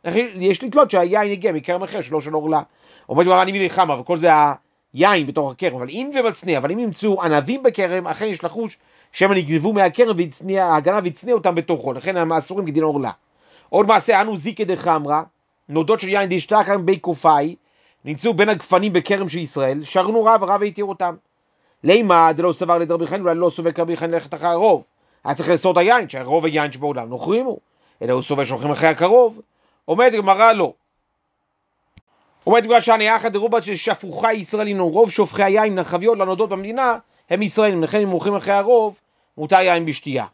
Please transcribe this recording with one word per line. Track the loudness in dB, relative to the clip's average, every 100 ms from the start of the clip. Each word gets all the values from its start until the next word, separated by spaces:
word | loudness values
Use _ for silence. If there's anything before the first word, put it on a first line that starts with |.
לכן | -2 -2 -2
יש | -2 0 0
לתלות | 0 2 4
שהיין | 2 2 0 0
הגיע | -2 -2
מכרם | -2 -4 -6
אחר | -4 -8
שלא | -6 -6
של | -4
עורלה. | -4 -2 -2 -4 _ _ _ -2
אומרת | 2 4
גמרא, | 4
אני | 2
מבין | 0 -2
חמא, | 0 0
וכל | 0 -2 2
זה | 4 6 4 0 _ _ _
היין | 2 4 4 0
בתוך | -4 -4
הכרם, | -2 -4 -4
אבל | -8
אם | -8 -4
ומצניע, | -2 -2 -4 -4 -2
אבל | -2
אם | -4
ימצאו | -6 -4 -2 0
ענבים | 2 0 0 -2
בכרם, | -2 0 -4 -4 -6
אכן | -6 -6
יש | -6
לחוש | -8 -8 -10 -12 _ _ _
שמא | 0 2
נגנבו | 2 0 0 0
מהכרם | 2 2 4 2 2
והצניע, | -4 -6 -6 -2 2
הגנב | 2 2 -2 -4
הצניע | -8 -2
אותם | 0 0
בתוכו, | -2 -4 -4 -4
לכן | -6 -4 -2
הם | 0
אסורים | -2 -4 -8 -4
כדין | -2
עורלה. | 0 -2 -6 -10 _ _ _ _ _
עוד | 0 4
מעשה, | 4 4 2
אנו | 2 -4
זיקי | -8 -6
דחמרא, | -4 -2 0 -2 0 -4 -4 _ _ _ -6
נודות | -4 0 -2
של | 0
יין | -2 0
דשתכח | -2 0 0 2 0
בי | 0 -2
קופאי, | -2 0 2 2 0 -8 _ _ _ _
נמצאו | -12 -4 -2
בין | 2 0
הגפנים | 0 0 0 2
בכרם | -2 0 -4 -2
של | -8
ישראל, | -8 -2 -2 -2
שרנו | -2 -2 0 2
רב, | 4 2
רב | 2 -2
התיר | -2 -6
אותם. | -8 -6 -6 -8 _ _ _ _ _ _
לימא | 2 4 6 6 6
דלא | 4 -2
סבר | -2 0 0
לדרבי | 0 -2 -2
חנין, | -4
אולי | -2
לא | 0 0
סובר | 0 -4
כרבי | -4 -4 -4
חנין | -4
ללכת | -4 -6
אחרי | -6 -2
הרוב. | 2 2 2 -2 _ _ _
היה | -8
צריך | -6 0
לאסור | 2 2
את | 2
היין, | 4 2 0
שהרוב | -10 -2 0
היין | 0 -2 -4
שבעולם | -6 -6 -6 -8
נוכרים | -8 -4 -2 -2
הוא, | -10 _ _ _ _
אלא | -2
הוא | -2
סובר | -2 -4
שהולכים | -2 -4 -4
אחרי | 0 0
הקרוב. | 2 4 4 4 -2 _ _ _ _ -4
אומרת | 2 2
גמרא, | 2 0 4 6
לא. | 4 -2 -6 _ _ _ _ _ _ _ _ _ _ _ _ _ _ _ _ 2
אומרת | 2 4
גמרא, | 2
שאני | 4 2 2 0
אחא | 0
דרובה | -2 0 -2
של | -2 -6
שפוכה | -4 -6 -8 -2 -2
ישראלים, | -2 -4 -4 -4 -2
רוב | 0 2 2
שופכי | 2 -2 0
היין, | 2 2 0
נחביות, | -2 -4 -2 0 0
לנודות | -2 -2 -2
במדינה, | -4 -6 -2 -2 -2 _ _ _
הם | -2
ישראלים, | 0 2 2 0
לכן | 0 0
אם | 0
הולכים | -2 -2
אחרי | -4 0
הרוב, | 0 4 2 2 -8 _ _ _ -12
מותר | 2 4
יין | 4 2 0
בשתייה. | -6 -6 -8 -8